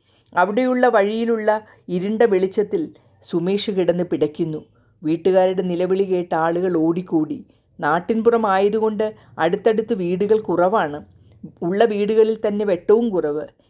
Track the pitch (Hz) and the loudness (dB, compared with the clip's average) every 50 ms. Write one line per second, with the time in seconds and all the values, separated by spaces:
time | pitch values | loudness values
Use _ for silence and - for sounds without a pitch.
0 | _ _ _ _ _ _ - 170 180 190 202 233 254 254 254 247 247 247 226 214 | _ _ _ _ _ _ 0 0 0 2 2 0 2 2 2 4 2 4 4 4
1 | 196 202 220 226 233 233 233 220 214 214 214 214 214 - - _ _ - 175 180 | 2 2 0 -2 0 0 -2 0 2 0 0 0 -2 -10 -20 _ _ -6 -4 -4
2 | 175 202 220 220 240 233 196 185 185 190 - - 202 208 - 190 156 - - - | -2 -2 0 2 2 2 4 2 0 0 0 -2 -2 -2 -2 -4 -4 -6 -10 -18
3 | _ _ _ _ _ - - 170 165 180 196 202 - - 202 185 175 170 170 175 | _ _ _ _ _ -6 -4 -2 0 0 -2 -2 -2 -4 -2 0 0 0 0 0
4 | 180 175 175 139 151 151 - - 175 160 156 151 - _ _ _ _ _ _ _ | 0 -2 0 0 0 -2 -2 -4 -6 -4 -4 -8 -12 _ _ _ _ _ _ _
5 | - 151 160 165 170 190 185 190 185 185 185 180 185 185 180 170 180 180 190 190 | -4 -4 -4 0 0 2 4 4 4 2 0 -2 -2 -4 -2 -2 -2 -2 0 0
6 | 196 185 185 180 175 175 185 160 160 165 170 175 185 185 175 165 156 165 170 180 | 0 0 0 -2 -2 -2 -2 -2 0 0 0 0 -2 0 0 0 0 0 0 -2
7 | 180 - 180 160 156 151 151 131 - - _ _ _ _ _ - 170 147 156 175 | -4 -2 -2 -2 -2 -2 -6 -12 -14 -20 _ _ _ _ _ -6 -2 0 0 0
8 | 175 - 233 226 214 233 233 226 220 208 190 190 196 208 208 220 214 214 214 202 | 0 -2 -2 0 2 2 2 2 2 2 2 2 2 2 0 0 -2 -2 -2 -2
9 | 220 214 214 - - _ - - 156 170 180 - - 226 220 214 220 220 233 196 | -4 -4 -6 -10 -20 _ -6 -2 -2 -2 -2 0 0 0 0 0 0 -2 -4 -4
10 | 180 170 180 180 208 202 220 214 214 - 175 160 175 185 208 220 180 151 147 147 | -2 -2 -2 -2 2 2 2 0 2 0 0 2 2 2 2 2 0 0 -4 -10
11 | - - _ _ _ - - - - 160 - _ - 170 190 202 226 220 208 202 | -14 -16 _ _ _ -20 -20 -20 -20 -20 -14 _ -6 -4 0 2 2 0 2 0
12 | 208 208 220 220 226 220 220 220 - 214 202 208 214 202 185 170 - - 208 226 | -2 0 4 4 4 4 2 -2 -2 -4 -2 -2 -2 -2 -2 -2 2 2 2 4
13 | 240 233 196 175 151 151 147 156 - - _ _ _ _ | 4 0 -2 -2 -2 -2 -4 -6 -8 -10 _ _ _ _